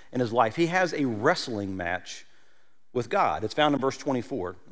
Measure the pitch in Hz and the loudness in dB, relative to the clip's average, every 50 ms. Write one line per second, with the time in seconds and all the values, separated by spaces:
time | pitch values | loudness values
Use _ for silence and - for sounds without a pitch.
0 | - - - 127 123 107 113 123 117 110 - 160 170 160 175 185 185 160 165 156 | -18 -8 -2 -2 0 2 4 4 4 4 4 2 0 2 4 2 2 2 0 0
1 | 139 127 113 104 117 156 180 - - 139 113 101 101 95 95 92 87 85 90 90 | 0 0 0 2 2 2 2 2 -2 -4 -4 -4 -4 -4 -4 -4 -4 -2 -4 -4
2 | - - - - - - - - - - - - - - - - - - - 123 | -6 -10 -14 -14 -16 -18 -20 -20 -20 -20 -20 -20 -20 -20 -20 -20 -18 -6 -4 -4
3 | 120 - 285 294 - 98 76 78 107 107 - 151 151 151 143 127 131 135 - - | -2 0 2 2 2 2 2 0 -4 -4 2 2 4 4 4 2 2 0 -2 -2
4 | - 143 131 123 110 - 139 110 90 90 92 - - - | -4 -2 -2 -2 -4 -4 -6 -6 -6 -6 -8 -10 -16 -16